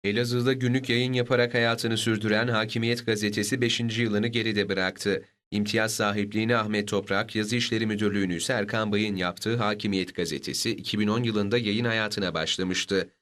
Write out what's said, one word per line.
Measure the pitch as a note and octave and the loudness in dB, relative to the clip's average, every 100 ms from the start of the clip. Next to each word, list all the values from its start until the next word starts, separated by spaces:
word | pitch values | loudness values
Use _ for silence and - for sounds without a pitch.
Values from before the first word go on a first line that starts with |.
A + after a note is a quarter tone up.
Elazığ'da | G2 G#2+ A#2+ B2 B2 | 0 0 0 0 0
günlük | C3 B2 B2+ B2+ | 2 2 0 2
yayın | A#2+ B2+ | 0 2
yaparak | B2+ B2 B2 A#2+ | 0 2 2 4
hayatını | B2 A#2 A#2 A#2 A2 | 2 2 0 0 0
sürdüren | A#2 A2 A2 G#2 A#2+ | 0 0 2 2 2
Hakimiyet | A2 A2 A2+ A#2 A#2+ A#2 | 0 0 0 0 0 0
gazetesi | A2 G#2 G#2 G2+ B2+ | 0 0 0 -2 0
beşinci | A#2+ A#2 A#2 A2+ | 0 0 -2 0
yılını | A#2 G#2 G#2+ | 0 2 0
geride | A#2 A2 G#2 F#2+ | 0 0 0 0
bıraktı. | F#2+ F#2 - G2+ F#2+ - _ _ | 0 -2 -2 -2 -2 -4 _ _
İmtiyaz | G#2 G#2 A2+ A2 | -2 0 2 0
sahipliğini | A2+ G#2+ G#2 G2+ G#2 A2 A#2+ | 2 0 0 -2 0 2 2
Ahmet | G#2+ G#2+ G2+ | 2 0 0
Toprak, | G2+ F#2+ G2 A2 G#2+ | -2 0 -2 0 -2
yazı | G#2+ A#2+ | 0 -2
işleri | A#2+ A2+ A2 | 0 0 0
müdürlüğünü | G#2 G#2+ G2+ G2 E2+ | 0 0 2 0 0
ise | - | -2
Erkan | B2 G#2 A2+ G#2+ | -2 0 -2 0
Bay'ın | G#2 G#2+ G2 | 0 0 0
yaptığı | F2+ F2 G#2+ A#2 | -2 -2 -2 0
Hakimiyet | G#2+ G#2 G#2 G2 F2+ | 0 0 0 0 -2
gazetesi | - E2+ C#2+ - - - | -2 -4 -4 -6 -4 -2
iki | A2 - G#2 | -4 -4 0
bin | G#2 | 2
on | A2+ | 2
yılında | A#2+ G#2+ G2+ A#2+ | 0 0 2 0
yayın | G#2+ G#2 | 2 0
hayatına | A#2+ A2+ G#2+ G#2 F#2 | 0 0 -2 -2 -2
başlamıştı. | D#2+ D#2+ - F#2 F2+ - G2 E2+ _ | -2 -2 -2 0 -2 0 -2 -2 _